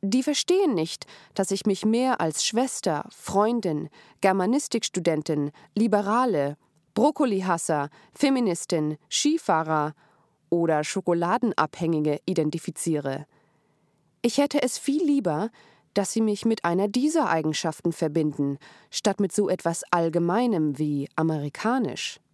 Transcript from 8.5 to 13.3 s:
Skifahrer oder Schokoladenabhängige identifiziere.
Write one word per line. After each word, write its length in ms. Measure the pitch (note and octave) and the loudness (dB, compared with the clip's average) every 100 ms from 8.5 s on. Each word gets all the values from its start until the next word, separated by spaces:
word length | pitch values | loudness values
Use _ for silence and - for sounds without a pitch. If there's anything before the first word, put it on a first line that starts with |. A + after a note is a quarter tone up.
| E3+ - E3+ D3+ D3+ _ | -2 -2 0 0 -4 _
Skifahrer 840 | - D4 D#4+ - D#3+ D#3+ D#3 D3+ D3+ _ _ _ _ _ | -2 0 0 0 0 2 0 -2 -6 _ _ _ _ _
oder 340 | E3+ E3+ D#3 | 0 2 2
Schokoladenabhängige 1400 | D3+ - F3+ E3+ E3+ A3+ A#3+ - D#3 - E3 D#3+ D3+ D3 - | 0 -4 -2 0 0 0 0 0 -2 -2 -2 0 0 0 -2
identifiziere. 1000 | F3 D3+ E3 - D#3+ - D#3 C#3+ C3+ D3 | 0 0 -2 -8 -6 -2 -2 -2 -8 -10